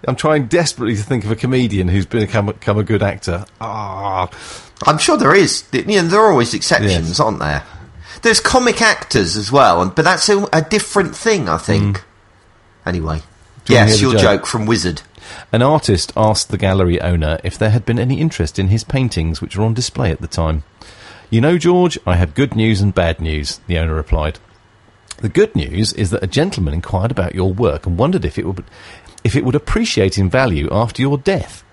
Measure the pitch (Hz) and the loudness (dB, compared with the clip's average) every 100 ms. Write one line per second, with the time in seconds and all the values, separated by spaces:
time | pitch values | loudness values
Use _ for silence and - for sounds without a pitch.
0 | - 127 151 151 123 170 160 - 117 107 | -4 -2 2 2 2 0 0 -2 -4 -2
1 | 104 127 101 110 127 127 123 101 90 95 | -2 -4 -2 -4 -2 0 0 0 0 0
2 | 92 113 104 107 101 - - 104 104 104 | 0 -2 -2 -2 -2 -4 -2 -2 0 0
3 | 98 98 - 87 101 _ 110 107 101 95 | 0 -4 -6 -6 -8 _ -10 -10 -10 -8
4 | 101 92 90 - - - - - - 151 | -4 -4 -4 -8 -18 -18 -20 -2 0 2
5 | - 302 196 190 165 - - - 185 202 | 2 2 4 4 4 0 -4 -6 0 0
6 | 170 196 220 151 117 107 - 139 104 87 | 2 4 4 4 2 -2 0 0 2 0
7 | 82 87 110 101 76 73 - - - - | -2 0 -2 0 -4 -4 -8 -20 -20 -20
8 | - - 233 220 - 254 247 233 226 - | -20 -4 0 2 2 2 2 2 2 0
9 | - 123 87 95 101 135 117 87 92 123 | 0 0 0 -2 0 4 6 4 2 2
10 | 160 175 - 202 202 160 156 214 - 202 | 2 2 2 2 2 0 0 -2 0 -2
11 | 185 - 226 208 107 82 - 104 101 98 | -2 -2 -2 0 0 -2 0 0 0 -2
12 | - _ _ _ _ _ _ _ - 90 | -8 _ _ _ _ _ _ _ -6 -4
13 | 80 80 - _ _ - - 117 107 107 | -4 -6 -8 _ _ -20 2 6 6 4
14 | 131 110 95 101 - 117 107 113 87 82 | 4 4 4 2 0 -4 0 0 0 -6
15 | - - - - - 113 127 151 - 92 | -12 -20 -20 -20 -2 2 4 2 2 0
16 | - - 110 107 - 98 98 95 90 85 | 0 0 2 0 -2 -2 0 2 2 0
17 | 87 87 78 80 - - 110 113 107 117 | 0 0 0 -2 -6 -2 0 0 0 -2
18 | 123 139 160 - 76 - 95 110 - 139 | 0 0 -2 -2 -4 0 0 0 0 -2
19 | 127 87 82 80 - 95 110 113 123 - | 0 0 -2 -4 -8 -2 -2 0 -4 -2
20 | 117 80 - - 80 78 - _ - - | -2 -2 -6 -2 -2 -2 -6 _ -20 -20
21 | - - - 113 139 175 170 180 180 - | -20 -20 -2 0 2 2 2 4 2 0
22 | - 90 87 76 135 107 110 104 101 95 | -2 0 0 0 -2 0 0 2 0 2
23 | 85 82 80 78 71 - - 85 82 78 | 0 -2 -4 -4 -6 -10 -4 -2 -2 -4
24 | 78 80 78 - _ _ _ _ _ _ | -2 -2 -2 -6 _ _ _ _ _ _
25 | _ - 110 165 214 - 69 90 110 - | _ -8 -2 0 2 0 -4 -2 -2 -2
26 | 95 101 95 135 175 - 82 80 - 95 | -2 -2 -2 -2 -2 -2 -4 -4 -4 -4
27 | 107 - 87 - 92 92 113 71 - 87 | -2 -2 -4 -2 -2 0 -2 -2 -4 -2
28 | 135 185 87 - - 92 - - - - | 0 0 -4 -6 -6 -8 -12 -20 -20 -20
29 | - - - 139 131 139 - 220 226 - | -20 -6 -2 0 0 -2 0 -2 0 0
30 | 95 101 95 127 131 80 73 92 117 - | 0 2 0 2 0 0 -2 -2 -2 -2
31 | 131 143 160 190 - - _ | -2 0 0 -2 -4 -16 _